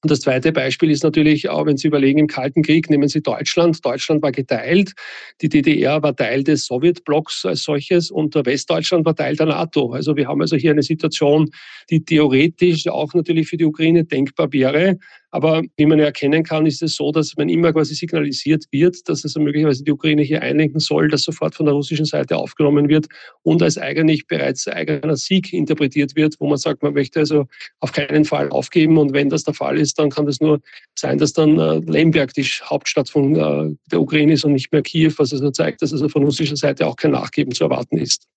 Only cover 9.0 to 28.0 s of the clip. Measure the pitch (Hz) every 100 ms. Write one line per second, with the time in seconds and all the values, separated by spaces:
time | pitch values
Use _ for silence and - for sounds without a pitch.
9 | 160 156 139 151 160 - 165 - 123 123
10 | 143 147 - 143 - 156 160 151 139 160
11 | 156 - 143 151 151 - - - _ 160
12 | 160 160 151 131 160 165 180 160 - 139
13 | 147 175 160 160 156 165 160 156 160 170
14 | 160 139 139 - 131 135 131 143 185 185
15 | - - _ - 156 160 156 - 151 156
16 | 147 143 139 156 160 156 156 131 165 -
17 | 147 156 151 - 147 170 170 156 147 151
18 | 165 165 143 131 143 156 - 139 175 175
19 | - 156 151 160 147 147 156 131 143 143
20 | 160 151 143 156 123 143 156 143 - 151
21 | 156 151 - 160 156 - 151 143 143 151
22 | 156 151 135 - - - 147 147 143 156
23 | 156 - - _ - 160 165 - - 143
24 | 160 151 - 160 139 127 - - 147 147
25 | 151 143 - 190 185 180 151 151 143 147
26 | 143 156 156 151 143 143 - 147 147 143
27 | 131 165 151 151 135 - - _ 151 -